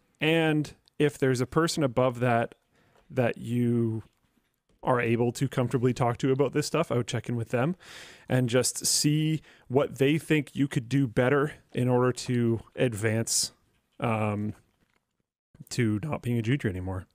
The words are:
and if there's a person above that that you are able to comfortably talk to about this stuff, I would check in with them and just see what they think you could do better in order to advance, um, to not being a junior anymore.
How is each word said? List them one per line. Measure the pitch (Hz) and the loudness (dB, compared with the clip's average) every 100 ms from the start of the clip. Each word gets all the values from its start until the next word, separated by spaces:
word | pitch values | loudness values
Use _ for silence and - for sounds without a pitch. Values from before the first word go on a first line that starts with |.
| _ _ | _ _
and | 156 165 160 151 143 - _ - | 2 2 4 2 -2 -8 _ 0
if | 147 - | 0 2
there's | 135 127 | 0 2
a | 127 | 0
person | 160 160 - | 0 0 0
above | 143 120 127 120 | 0 2 0 2
that | 123 117 117 - _ _ _ _ _ | 0 2 0 -6 _ _ _ _ _
that | 131 117 - | 0 0 -2
you | 120 120 120 120 117 110 - _ _ _ _ _ _ _ | -4 0 2 2 0 -2 -8 _ _ _ _ _ _ _
are | - 123 | 0 2
able | 120 117 120 | 4 2 2
to | 120 135 | 0 -2
comfortably | - 123 131 127 | 0 0 2 0
talk | 123 139 120 | 2 0 0
to | 139 | 0
about | 131 139 | 2 2
this | 147 143 | 0 -2
stuff, | 156 165 | -2 0
I | 123 | -2
would | 120 | -2
check | 120 - | -4 -4
in | 120 | -6
with | 113 | -2
them | 123 135 185 - - - - - | 0 0 -2 -10 -20 -20 -18 -2
and | 127 127 | 0 2
just | 123 120 - - | 2 0 -2 -2
see | - 151 151 156 156 - - - | 0 2 2 2 -2 -6 -20 -10
what | 123 - - | -6 -6 0
they | 139 156 | 2 2
think | - 156 135 - | 0 -2 -2 -4
you | 139 | -4
could | - 117 | -4 -2
do | 135 135 | -2 0
better | 104 123 139 147 - _ | 2 2 2 0 -4 _
in | - 123 | -4 0
order | 123 127 | 2 2
to | 123 - 123 117 113 - - | 0 -2 0 2 0 -4 -4
advance, | 131 107 110 110 113 - - - _ _ _ - | -2 0 -2 -2 -2 -2 -4 -8 _ _ _ -6
um, | 123 110 107 104 107 - _ _ _ _ _ _ _ _ _ - - | -4 -2 -2 -2 -4 -8 _ _ _ _ _ _ _ _ _ -20 -8
to | - 113 107 | -2 0 0
not | 156 - | -2 -6
being | 120 120 | -2 -2
a | |
junior | 110 139 113 | 0 -2 -2
anymore. | 90 92 92 - | -4 -6 -8 -8